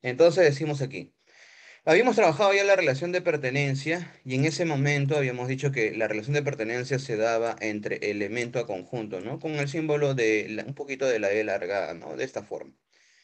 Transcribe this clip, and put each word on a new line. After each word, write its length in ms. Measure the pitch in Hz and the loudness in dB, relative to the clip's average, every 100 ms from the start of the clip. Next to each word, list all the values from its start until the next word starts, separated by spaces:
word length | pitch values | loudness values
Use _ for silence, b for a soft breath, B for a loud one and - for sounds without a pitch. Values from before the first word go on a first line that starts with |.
Entonces 420 | 123 127 170 165 | -6 6 6 8
decimos 380 | 165 139 156 143 | 4 4 -2 -4
aquí. 340 | 131 95 - _ B B B B B B - | -6 -8 -14 _ B B B B B B 4
Habíamos 300 | 165 247 220 | 6 6 6
trabajado 380 | 190 143 202 | 4 6 4
ya 100 | 196 | 4
la 120 | 202 190 | 6 4
relación 360 | 165 135 175 | 4 0 0
de 100 | 180 | 0
pertenencia 920 | 175 151 131 135 143 135 151 170 170 B 135 | 0 0 0 0 0 -2 -2 -4 -6 B -4
y 100 | 131 | 0
en 100 | 151 | 0
ese 200 | 165 170 | 0 -2
momento 520 | 143 139 143 139 151 | 0 2 2 0 0
habíamos 300 | 135 123 123 | 0 -2 -4
dicho 240 | 131 143 | -2 -2
que 240 | 131 107 104 | 0 -2 0
la 120 | 110 | -2
relación 260 | 107 110 147 | -2 -2 -2
de 80 | |
pertenencia 560 | 143 135 110 120 131 135 | -2 -4 -4 -4 -2 -4
se 180 | 131 110 | -2 -2
daba 380 | 113 113 117 107 | 0 0 -2 -4
entre 500 | 110 104 104 98 101 | -6 -4 -6 -4 -4
elemento 480 | 104 101 117 120 123 | -4 -4 -4 -4 -6
a 80 | 117 | -6
conjunto, 540 | 98 90 123 107 95 | -8 -8 -8 -8 -8
¿no? 180 | 101 139 | -8 -8
Con 140 | 160 151 | -6 -4
el 120 | 143 | -4
símbolo 440 | 156 156 147 143 | -4 -2 0 0
de 340 | 135 113 107 98 | 2 2 2 0
la, 160 | 107 - | -8 -8
un 100 | 139 | -10
poquito 320 | 139 131 135 | -10 -4 0
de 120 | 117 | 0
la 120 | 101 | 0
E 120 | 104 | 0
largada, 500 | 107 98 90 98 82 85 | 0 -2 -2 -4 -4 -8
¿no? 200 | 78 123 | -12 -8
De 100 | 131 | -6
esta 180 | - | -8
forma. 320 | 104 95 - _ _ b b b | -10 -12 -12 _ _ b b b